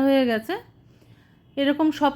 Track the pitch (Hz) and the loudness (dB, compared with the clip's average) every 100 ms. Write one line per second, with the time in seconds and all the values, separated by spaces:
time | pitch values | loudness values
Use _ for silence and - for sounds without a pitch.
0 | 269 269 247 220 226 403 - _ _ _ | 2 2 2 -2 -4 -10 -12 _ _ _
1 | _ - _ _ _ - 277 294 311 294 | _ -20 _ _ _ -2 -2 0 0 0
2 | 285 | -2